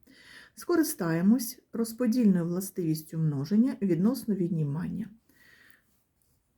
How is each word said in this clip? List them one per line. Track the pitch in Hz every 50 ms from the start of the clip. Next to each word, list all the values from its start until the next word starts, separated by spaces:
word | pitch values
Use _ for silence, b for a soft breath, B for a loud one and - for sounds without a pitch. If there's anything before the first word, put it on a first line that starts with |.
| _ B B B B B B B B B B
Скористаємось | - - - 349 330 302 - - - 190 165 160 170 175 202 240 269 - - - - _ _
розподільною | - 226 226 226 - - 254 220 233 254 233 202 180 175 165
властивістю | 170 175 185 196 - - 196 175 156 156 156 - - 165 160
множення | 160 156 143 135 139 165 202 214 240 277 269 -
відносно | 208 190 170 156 185 226 269 247 - - 190
віднімання. | 190 175 170 180 160 151 143 139 160 175 165 175 180 226 - - _ _ b b b b b b b b b b b b b b _ _ _ _ _ _ _ _ _ _ _ _